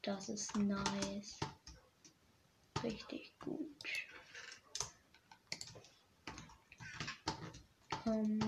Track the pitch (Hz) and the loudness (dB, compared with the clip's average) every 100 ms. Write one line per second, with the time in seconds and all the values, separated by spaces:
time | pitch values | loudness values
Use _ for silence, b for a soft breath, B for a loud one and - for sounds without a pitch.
0 | - 196 196 208 - 214 202 196 196 202 | 0 0 -2 -2 0 4 6 6 4 4
1 | 196 202 208 - - - - - - _ | 2 0 -6 -2 -4 -4 -16 -18 -20 _
2 | - _ - - _ _ - - 233 208 | -20 _ -20 -20 _ _ -4 0 0 -2
3 | - - - _ - - 311 285 - - | -4 -8 -8 _ -4 -2 -4 -6 -2 -2
4 | - - - - - - - - - - | -4 -12 -14 -12 -12 -12 -10 -2 -2 -2
5 | - - _ - _ - - - - - | -20 -20 _ -20 _ -8 -8 -12 -16 -20
6 | _ _ - - - - _ - - - | _ _ -12 -10 -12 -18 _ -12 -10 -4
7 | - - - - - - - - - - | -4 -2 -2 -2 -6 -12 -18 -20 -4 0
8 | 226 220 214 214 | 4 6 6 6